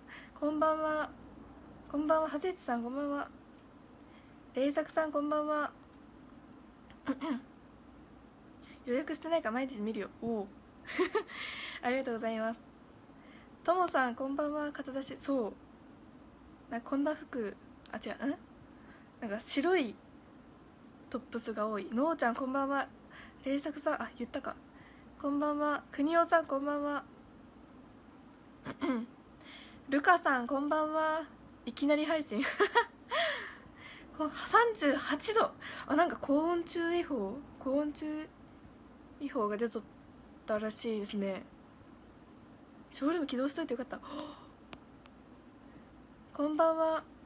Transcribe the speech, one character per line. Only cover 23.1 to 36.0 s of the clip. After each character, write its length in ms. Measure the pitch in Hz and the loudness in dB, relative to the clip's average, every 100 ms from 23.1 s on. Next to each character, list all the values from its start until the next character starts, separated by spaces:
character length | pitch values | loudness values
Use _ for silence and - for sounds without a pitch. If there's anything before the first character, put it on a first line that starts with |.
| - - - - | -18 -18 -8 -2
れ 80 | |
い 60 | 277 | -2
さ 120 | 311 | -2
く 80 | 294 | -2
さ 120 | 311 | -2
ん、 100 | 294 | -2
あ、 80 | 226 - | -4 -8
言 80 | 233 | -6
っ 40 | |
た 120 | 277 | -6
か。 140 | - - - - - - - - | -6 -10 -14 -20 -20 -20 -20 -6
こ 60 | 285 | -2
ん 80 | 285 | 2
ば 140 | 294 | 2
ん 60 | 294 | 2
は。 260 | 294 294 - | 2 0 -2
く 120 | - | 0
に 160 | 285 339 | 4 6
お 80 | 330 | 6
さ 160 | 339 | 6
ん、 40 | 320 | 4
こ 120 | 269 | 0
ん 80 | 285 | 0
ば 100 | 294 | 0
ん 60 | |
は。 200 | 294 285 - - - - - - - - - - - - - - - - | 0 -2 -6 -16 -20 -20 -20 -20 -20 -20 -20 -20 -20 -20 -20 -20 -20 -14
<clears throat> 440 | - - 339 247 233 - - - - - - - - | -10 -4 0 0 -4 -12 -20 -20 -20 -18 -18 -18 -2
ル 140 | 277 | 4
カ 160 | 285 349 | 6 6
さ 200 | 339 262 | 6 2
ん、 80 | 240 | 2
こ 120 | 277 | 0
ん 100 | 294 | 2
ば 140 | 311 | 2
ん 100 | 311 | 2
は。 300 | 311 311 311 302 - - - | 2 2 0 -4 -12 -20 -14
い 80 | - | -10
き 140 | - 285 | 0 4
な 100 | 294 | 4
り 80 | |
配 180 | 302 320 | 4 0
信。 220 | 285 214 | 0 -2
<laughs> 1700 | 269 - 392 - 440 - - 605 659 554 - - - - - - - - | 0 4 4 4 2 0 -4 0 0 -2 -6 -12 -18 -18 -18 -18 -12 -4
こ 80 | 302 | -4
ん、 40 | |
三 440 | - - 427 466 | -4 4 6 6
十 200 | 427 294 | 4 2
八 400 | 285 - 285 - | 2 2 0 2
度。 160 | 427 - - - - - | 2 2 0 -12 -10 0
あ、 100 | |
な 80 | 294 | 4